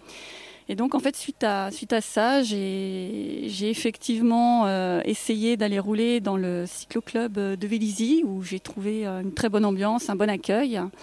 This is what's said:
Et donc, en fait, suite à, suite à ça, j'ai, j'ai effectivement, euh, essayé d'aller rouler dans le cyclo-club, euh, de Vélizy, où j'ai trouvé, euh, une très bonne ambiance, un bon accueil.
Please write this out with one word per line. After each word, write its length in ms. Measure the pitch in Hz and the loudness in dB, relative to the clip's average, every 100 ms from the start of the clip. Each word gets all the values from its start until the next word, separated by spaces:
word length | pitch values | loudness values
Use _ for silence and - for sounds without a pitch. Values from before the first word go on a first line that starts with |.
| - - - - - - - | -20 -18 -18 -18 -18 -14 -8
Et 60 | 196 | -2
donc, 200 | 254 277 | 0 0
en 40 | |
fait, 180 | 262 - | 0 -2
suite 260 | - - | -8 -2
à, 260 | 220 196 196 | 0 0 -4
suite 220 | 202 220 | -8 -2
à 80 | 226 | -2
ça, 440 | - 214 226 277 | 0 2 4 4
j'ai, 1000 | 233 208 190 190 190 190 185 214 - - 214 | 2 0 -2 -4 -4 -6 -6 -6 -6 -6 -6
j'ai 220 | 190 208 | -2 -2
effectivement, 1000 | 226 233 - - 226 233 233 240 240 196 | 0 -2 -2 -2 2 4 6 6 6 4
euh, 340 | 190 185 180 | 2 2 0
essayé 540 | - 214 - 220 226 233 | 0 -2 -2 0 2 2
d'aller 220 | 214 202 | 2 0
rouler 420 | 196 214 233 240 | 0 2 2 2
dans 160 | 196 190 | 2 0
le 260 | 180 175 180 | 0 -2 -4
cyclo-club, 720 | - - 233 - 226 233 208 | -8 -6 -6 -2 -2 -2 -2
euh, 180 | 196 190 | -2 -2
de 100 | 202 | -2
Vélizy, 560 | 226 214 196 226 320 262 | 0 0 0 2 4 2
où 160 | 190 | -2
j'ai 200 | 185 185 | -6 -8
trouvé, 440 | - 208 202 220 202 | -8 -6 -4 -2 -2
euh, 140 | 185 | -4
une 140 | 190 | -4
très 160 | - 226 | 0 2
bonne 160 | 208 208 | 4 4
ambiance, 440 | 190 202 233 - | 2 2 0 -2
un 60 | 196 | 0
bon 140 | 214 | 2
accueil. 500 | 196 - 214 277 208 180 - | 0 0 2 2 -2 -4 -8